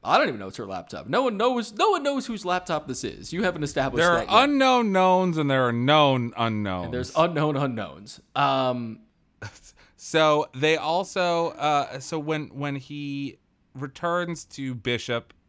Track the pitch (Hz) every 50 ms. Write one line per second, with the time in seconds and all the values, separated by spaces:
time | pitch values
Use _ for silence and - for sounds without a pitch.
0 | - 101 147 220 294 208 135 104 98 98 92 - 117 98 95 90 85 - - -
1 | 67 104 139 220 269 262 214 196 220 247 262 240 220 - 208 214 359 440 403 349
2 | 277 285 277 269 - - 233 202 - 180 180 180 180 - 170 151 - - 127 -
3 | - 110 67 50 95 - - 170 196 185 175 160 151 139 - 151 135 135 156 156
4 | 170 175 170 151 110 - 185 220 262 285 285 277 269 262 254 247 240 214 190 190
5 | 185 185 185 185 185 185 170 160 151 143 135 131 127 123 117 117 120 131 151 156
6 | 151 143 135 127 120 120 - - 117 113 110 107 104 101 92 92 90 85 117 123
7 | 123 123 - 160 160 175 170 151 147 151 151 135 143 135 120 110 101 82 67 78
8 | 101 110 - - _ _ _ 131 143 139 135 135 131 127 127 127 120 113 110 -
9 | _ _ _ _ _ _ _ _ - 104 - - - - - _ - _ _ _
10 | - - - 160 160 156 151 147 147 - _ 131 139 156 160 156 - 151 165 180
11 | 196 185 - 190 180 175 170 170 170 165 - - - 151 151 143 135 - - 135
12 | 131 - - 160 147 151 156 151 151 110 - 135 143 143 143 139 131 - 147 147
13 | 143 143 139 139 139 135 - _ _ _ _ _ _ _ _ 131 135 143 131 -
14 | - 170 170 175 175 175 170 - - _ - - 139 131 127 120 101 123 120 117
15 | - - 120 117 - _ - _ _